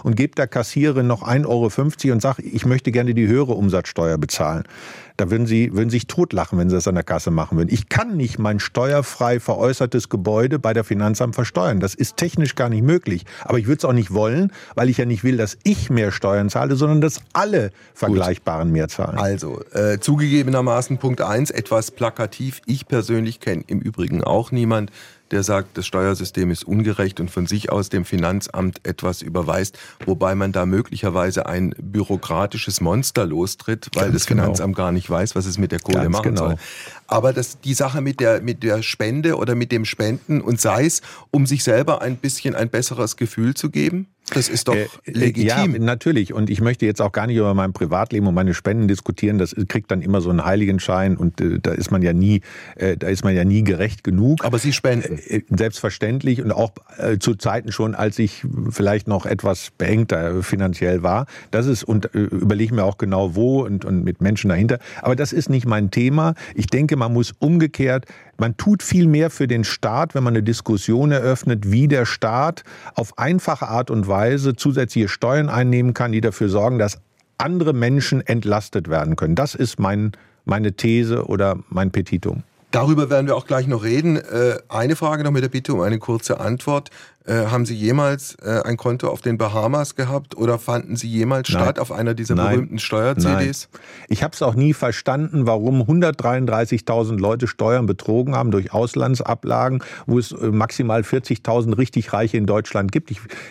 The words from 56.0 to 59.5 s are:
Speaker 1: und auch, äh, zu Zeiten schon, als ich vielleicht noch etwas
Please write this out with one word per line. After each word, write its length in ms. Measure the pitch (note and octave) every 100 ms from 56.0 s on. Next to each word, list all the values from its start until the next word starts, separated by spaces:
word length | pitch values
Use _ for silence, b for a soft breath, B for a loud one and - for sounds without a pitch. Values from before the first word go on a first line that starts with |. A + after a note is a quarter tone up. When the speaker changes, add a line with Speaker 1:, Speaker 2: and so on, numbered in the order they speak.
| G#2+ C3 C3+ A#2+
Speaker 1:
und 80 | A2+
auch, 220 | - A2 - _ -
äh, 200 | G#2+ G#2
zu 160 | -
Zeiten 380 | G#2 A2+ A2 G#2+
schon, 240 | - A2 G2+
als 240 | G#2+ G2
ich 260 | A2 - - E2 A2+
vielleicht 380 | A2+ G2+ G#2 G#2+
noch 180 | G2 G2
etwas 460 | G2 G2+